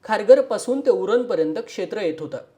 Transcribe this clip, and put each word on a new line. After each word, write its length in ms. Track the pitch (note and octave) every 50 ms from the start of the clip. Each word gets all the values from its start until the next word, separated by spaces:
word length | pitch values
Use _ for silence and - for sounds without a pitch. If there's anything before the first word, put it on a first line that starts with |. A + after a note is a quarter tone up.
| _
खारघरपासून 760 | - A3 G3 G#3 G3 B3+ C#4+ C4 - A3+ G3+ - - B3+ C4+
ते 80 | C4 C4+
उरणपर्यंत 640 | G3+ F#3 F#3 F#3+ A3+ B3 B3 - - D#3+ D#3+ D#3 D#3 A3 A3+
क्षेत्र 360 | - - - F#3 - - G#3+
येत 200 | G3+ E3 D#3 -
होतं 160 | D#3 C#3 - A#2+ - _ _